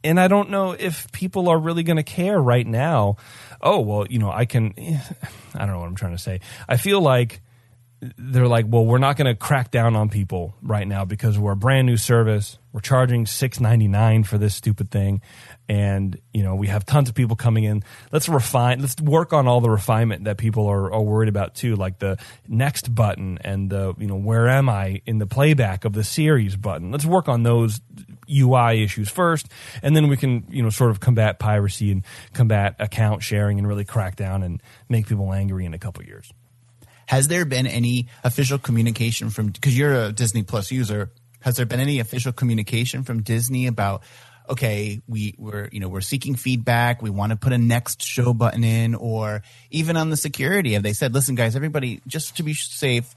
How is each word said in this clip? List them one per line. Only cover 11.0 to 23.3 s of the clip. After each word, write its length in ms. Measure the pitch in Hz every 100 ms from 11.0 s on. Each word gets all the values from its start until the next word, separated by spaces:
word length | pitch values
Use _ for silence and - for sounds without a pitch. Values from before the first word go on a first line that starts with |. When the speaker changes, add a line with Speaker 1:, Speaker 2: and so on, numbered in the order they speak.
| 92
Speaker 1:
because 320 | 104 117 104
we're 140 | 104
a 40 | 98
brand 300 | 117 135 127
new 100 | 117
service. 640 | - 117 110 107 101 - _
We're 100 | 107
charging 440 | - 131 127 123
six 360 | 110 - 135 -
ninety-nine 640 | 113 117 107 101 113 110
for 120 | 101 107
this 180 | 104
stupid 360 | - - 101 95
thing. 320 | 101 98 98 - - - - -
And, 500 | 104 101 98 98 90 _
you 80 | 110
know, 120 | 95
we 120 | 95 104
have 180 | 104
tons 240 | 98 147 131
of 60 |
people 200 | 117 120 113
coming 280 | 120 110
in. 180 | 107 104 - - -
Let's 160 | 151 156
refine, 520 | 151 117 127 120 127
let's 180 | 139 -
work 320 | 151 160 165
on 160 | 156 127
all 140 | 123
the 80 | 117
refinement 540 | 110 - 110 117 85
that 120 | 104 101
people 300 | 113 107 104
are, 260 | 101 98
are 80 | 110
worried 300 | 107 107 110
about 240 | 101 92
too, 220 | - 123 107
like 220 | 92 92
the 200 | 98 92 - - -
next 480 | 113 139 - 127
button 440 | 117 107 - 95